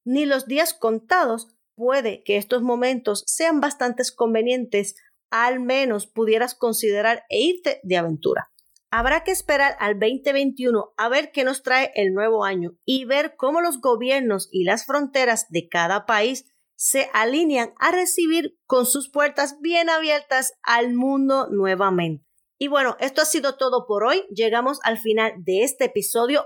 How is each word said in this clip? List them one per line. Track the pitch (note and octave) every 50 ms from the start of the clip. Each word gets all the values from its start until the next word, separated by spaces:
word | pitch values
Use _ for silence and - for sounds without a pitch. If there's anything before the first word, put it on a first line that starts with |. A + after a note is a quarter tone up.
| -
ni | A#3+ B3+ C#4 D4+
los | C#4 C#4 C4 C4 A3
días | C4 D4 E4 E4+ -
contados, | - - A3+ A3 A3 A3+ - F4+ F4+ E4 B3 A3+ A3+ - - _ _ _ _ _
puede | - A#3 B3 C4 C#4 - A3 F#3+ - -
que | - G3+ G3+
estos | G3+ - B3 B3
momentos | A3+ B3 A#3+ A#3+ B3 B3+ C4 A#3+ - G#3+ G#3 - -
sean | - - - D#4+ E4 D#4+ D4
bastante | C4+ C#4+ C#4+ - B3+ B3 A#3+ B3 B3 - -
convenientes, | - A#3+ A3+ A3 A3 A3 A#3+ B3+ B3+ A#3+ - - G3+ G3+ G3+ - - _ _ _ _ _ _
al | - A3+ A#3 B3 C4 B3+
menos | B3 A#3+ C4 C4+ C4+ B3+ G#3+ G#3 G3+
pudieras | - _ A3 A3+ G#3+ A3 A3+ A#3+ B3 -
considerar | - - A#3 A3 - A3+ G#3+ G3+ G3+ G#3+ A3+ A#3 A#3 - -
e | - G#3+
irte | C4 E4+ F4+ F4+ - - - - -
de | F3+ F3+ F3
aventura. | E3+ E3 D#3+ D3 - - - - - - _ _ _ _ _ _ _ _
Habrá | - A3+ A#3 C4 D4 E4 E4
que | F#4+
esperar | F#4+ F#4 - - D4 C#4 C#4 C4+ - -
al | G#3 G#3 G#3
veinte | G3 G#3+ A3+ B3+ C4+ - C#4+ C#4
veintiuno | C#4 C#4 C#4 C4+ B3+ B3+ B3 A#3 G#3+ - - _ -
a | G#3+ A#3+
ver | B3 C#4+ D4 D4
qué | - C#4+ C4
nos | C4 C4+ C4 -
trae | - B3+ C4 C4 C4 -
el | G#3+ G3+ F#3+ F#3
nuevo | G3 G#3 A3+ A3+ G#3+ G3+
año | G3 F#3+ F#3 E3+ E3+ - _ _
y | - C4 C4 C4
ver | A#3 C4+ C#4+ D4+ D#4 D4+ -
cómo | B3+ C4+ D4+ E4+
los | F4 E4+ D4 B3
gobiernos | A#3+ C4+ A#3+ A3 B3 B3+ C4+ C#4 C4 A3+ G3+ F#3+ F#3+ -
y | - F#3+ F3+
las | F3+ G3+ A#3 -
fronteras | - C#4 D4 C#4+ C4+ - C4+ C4 A#3+ A3+ A3 - -
de | D#3+ E3+ E3 -
cada | - F3 E3+ F3 F#3+ G#3 G3+
país | - A3+ G#3 G#3+ B3 C4 C4 - _ _ _ _ _ _
se | - - - - C4+ A#3+ - -
alinean | G#3+ A3 A#3 C4 D#4 F4 D#4 C#4+ B3 A#3 - - -
a | - D#4
recibir | E4+ F#4 F4+ F4+ - - E4+ D#4 D#4+ E4 D4 - - _ _
con | - C4 B3+ B3
sus | B3 - C#4+ C4+ -
puertas | - C#4+ C#4+ C#4+ C#4+ - C#4 C#4 C#4+ D4+
bien | C#4+ E4 E4+ E4+ E4+ E4
abiertas | E4 D#4+ D#4 D4+ D4+ D4 D4 - C4+ C4 C4 - - _
al | - - A#3 A#3+ A#3+ B3 A#3+
mundo | A#3+ B3+ C4+ C4+ C4+ C4+ C4+ C4+ C4+ - -
nuevamente. | G#3 G3+ F#3+ F#3+ F#3+ F3+ G3+ F#3+ F#3 F3+ E3+ E3 D#3 C#3+ - _ _ _ _ _ _ -
Y | C#4 C#4+
bueno, | C#4+ C#4 C4+ B3 B3 -
esto | C4+ C#4 C4+ D4+
ha | D#4
sido | D4+ - D#4+ C#4 C#4 C4
todo | C4+ C4+ B3+ B3 B3 A#3+ -
por | G#3 G3+ G#3+
hoy. | B3 D4+ F#4+ G4 -
Llegamos | G3+ F#3+ A3+ A3 A3 A#3 B3+ C4+ C#4+ C#4 -
al | A3+ A3+ A3+
final | - A3+ G#3+ A3 A3 A3 - F#3
de | E3+ F#3+ F#3 F#3+ A#3
este | - - - C4+
episodio. | B3 - G#3 G3 - - A#3 A#3 B3 D4 C#4+ -